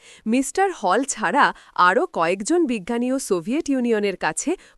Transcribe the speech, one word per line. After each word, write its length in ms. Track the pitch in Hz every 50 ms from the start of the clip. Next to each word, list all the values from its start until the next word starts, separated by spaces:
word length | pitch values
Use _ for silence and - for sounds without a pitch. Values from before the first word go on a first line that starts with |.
| - - - - _ 214
মিস্টার 440 | 226 262 277 - - 370 392 392
হল 320 | 330 - - 180 185 233 269
ছাড়া 500 | - - 214 214 330 294 285 226 175 175 - - - _
আরও 300 | - 180 180 185 240 359
কয়েকজন 600 | - - 196 165 165 185 196 214 - 320 359 339
বিজ্ঞানীও 540 | 240 247 220 175 - 233 233 240 254 262 269
সোভিয়েত 500 | - - 202 175 160 196 247 320 339 -
ইউনিয়নের 480 | 269 262 240 240 226 208 202 202 180 -
কাছে 380 | - 156 156 - - 285 359 - - - _